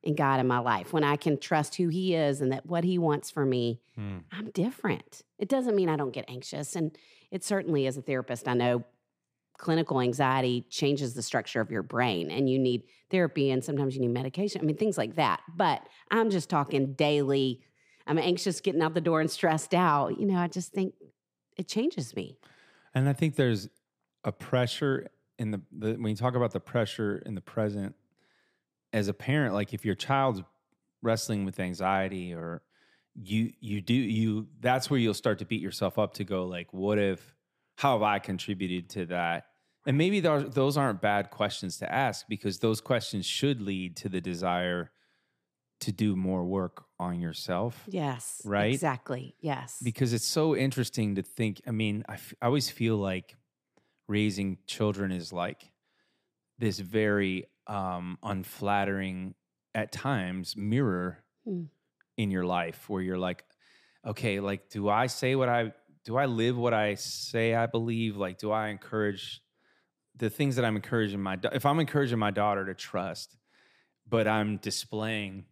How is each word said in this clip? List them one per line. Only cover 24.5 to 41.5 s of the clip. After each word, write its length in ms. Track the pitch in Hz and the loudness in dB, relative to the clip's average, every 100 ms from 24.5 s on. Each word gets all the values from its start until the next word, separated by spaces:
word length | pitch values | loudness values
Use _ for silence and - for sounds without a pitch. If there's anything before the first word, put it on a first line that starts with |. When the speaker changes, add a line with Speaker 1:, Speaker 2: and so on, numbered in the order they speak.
| 127 123 - 143 135 - _ _ - | 2 2 0 0 0 -4 _ _ -6
Speaker 2:
in 120 | 110 | -4
the, 100 | 101 - | -4 -8
the, 200 | - 107 | -6 -4
when 160 | 113 113 | -2 -2
you 60 | 107 | 0
talk 180 | 123 | 0
about 180 | 123 120 | 0 0
the 80 | 95 | -2
pressure 580 | - 120 107 - 107 98 - | -2 0 0 0 -2 -2 -6
in 80 | |
the 60 | 101 | -10
present, 520 | - - 107 101 98 - _ _ _ _ _ _ _ _ _ | -6 -2 -2 -2 -6 -10 _ _ _ _ _ _ _ _ _
as 160 | 110 101 | -2 -2
a 60 | |
parent, 400 | 104 - 147 127 | -2 0 2 2
like, 180 | 101 101 | 0 -2
if 100 | 107 | -4
your 100 | 110 | -2
child's 480 | 92 - 135 135 98 87 _ _ _ _ _ | -2 2 2 4 0 -6 _ _ _ _ _
wrestling 420 | 120 113 - 107 | -2 0 0 -2
with 160 | 95 90 | -2 -4
anxiety, 720 | 92 87 95 98 95 95 90 | -6 -2 0 2 0 -4 -8
or 280 | 85 85 85 _ _ _ _ _ | -8 -8 -10 _ _ _ _ _
you, 380 | - 95 107 117 - | -18 -2 0 0 -4
you 200 | 107 101 | -6 -6
do, 140 | 92 | 2
you, 540 | 123 113 110 110 107 107 - | 2 2 2 2 0 -4 -2
that's 300 | 123 127 - | 2 2 2
where 80 | 139 | 2
you'll 160 | 113 | 4
start 240 | 101 120 98 | 2 0 0
to 60 | |
beat 160 | 101 110 | -2 -4
yourself 380 | 92 - 95 - | -4 -2 -2 2
up 160 | 104 | 0
to 100 | - | -2
go, 200 | 95 95 90 | -4 -2 -2
like, 260 | 90 85 | -6 -8
"What 260 | 95 101 104 | -4 0 2
if, 360 | 98 90 - _ _ _ _ - | 2 0 -8 _ _ _ _ 0
how 160 | 139 | 2
have 100 | 120 | 4
I 160 | 104 101 | 4 2
contributed 720 | - 95 - 95 95 90 87 | -2 -6 -4 -4 -2 -4 -6
to 160 | 101 87 | -8 -4
that?" 400 | 90 85 85 - _ _ _ - | -2 0 -2 -6 _ _ _ 0
And 100 | 139 | 2
maybe 240 | 175 202 | 4 4
those, 320 | 165 151 143 | 2 2 0
those 220 | 127 135 143 | 2 2 4
aren't 240 | 139 98 | 0 2
bad 300 | 104 101 98 | 2 2 0
questions 480 | - 104 | -2 -2